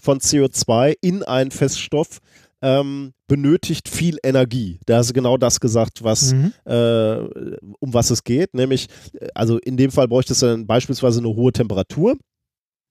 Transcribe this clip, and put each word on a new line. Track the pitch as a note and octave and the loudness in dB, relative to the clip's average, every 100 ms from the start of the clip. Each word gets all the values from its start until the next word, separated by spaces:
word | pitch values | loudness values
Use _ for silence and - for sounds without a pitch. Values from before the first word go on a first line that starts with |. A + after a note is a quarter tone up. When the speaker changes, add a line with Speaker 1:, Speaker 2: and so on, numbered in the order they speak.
Speaker 1:
von | - C3+ | -2 0
C | - D3 | 2 2
O | C3+ | 2
zwei | - - A2+ C3+ - | 0 0 2 2 2
in | F3+ G3 | -2 -2
einen | - B2+ C3 | -2 -2 -2
Feststoff, | - C#3 - - D3 E3 - _ _ _ _ | -2 -2 -2 -6 -4 -4 -8 _ _ _ _
ähm, | C3+ C3+ C#3+ C#3 C3+ _ - | 0 0 0 -6 -12 _ -4
benötigt | C#3+ C#3 F3 - D#3+ - | 0 2 0 0 -6 -6
viel | - E3+ D3+ | -2 -2 -2
Energie. | C3+ C3 B2+ B2+ G2+ E2+ - | 0 2 2 0 -6 -8 0
Da | A#2 | 2
hast | A#2+ | 2
du | |
genau | B2 B2 B2+ | 0 2 2
das | B2 - | 2 0
gesagt, | B2 A2+ A2 - | 0 0 0 -2
was, | A2+ A2 C3+ | -2 0 2
Speaker 2:
Mhm. | C3 E3 - | 2 0 -2
Speaker 1:
äh, | - A#2+ A#2 A#2 A2 A2 - - - - G2+ G2+ | -4 0 2 2 0 -2 -6 -10 -12 -14 -16 -12
um | C3 | -2
was | A#2 A2+ | 0 2
es | A#2+ | -2
geht. | - B2 F#3+ | -2 -2 -2
Nämlich, | B2+ C3 C3 - - - - | -2 0 0 -4 -16 -20 -16
äh, | - | -12
also | - A2+ A#2 | -4 0 0
in | - B2+ | 0 0
dem | C3+ | 2
Fall | C3 B2+ | 2 2
bräuchtest | B2 B2+ B2+ | 2 0 0
du | B2 | 2
dann | A2+ G#2+ | 0 0
beispielsweise | A#2 - C3 B2+ A#2 | 0 0 -2 2 2
eine | A#2 | 0
hohe | A2 B2+ | 0 0
Temperatur. | - A2+ F#2+ F#2+ - F#3+ - _ _ _ _ _ _ _ | 2 -2 -2 -4 0 0 0 _ _ _ _ _ _ _